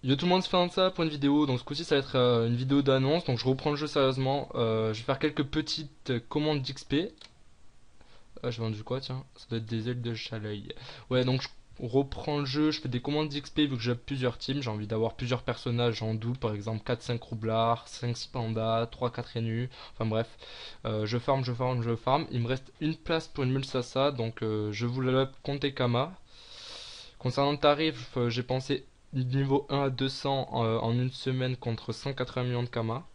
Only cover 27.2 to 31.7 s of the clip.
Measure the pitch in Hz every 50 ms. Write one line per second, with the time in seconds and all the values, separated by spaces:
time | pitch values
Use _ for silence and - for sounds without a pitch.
27.2 | - 127 120 - 139 143 147 143 - 151 147 143 160 160 147 127 127 - - 131
28.2 | 120 120 113 123 120 - 127 131 131 - 139 135 - - - _ _ - - 135
29.2 | 127 123 123 135 139 135 139 139 139 - 135 139 143 139 131 123 135 135 131 -
30.2 | - 139 139 135 - - - 123 117 113 113 113 - 117 117 120 123 131 131 -
31.2 | - 131 131 131 127 127 127 - - 120